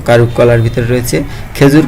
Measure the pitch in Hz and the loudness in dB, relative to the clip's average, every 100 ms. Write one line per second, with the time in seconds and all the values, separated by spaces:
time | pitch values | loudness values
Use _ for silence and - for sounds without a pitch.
0 | - 120 117 - 120 117 113 - 120 123 | 0 2 2 2 2 2 0 -2 -2 -2
1 | 120 156 143 - - - 139 151 | -2 -6 -6 -10 -12 0 2 4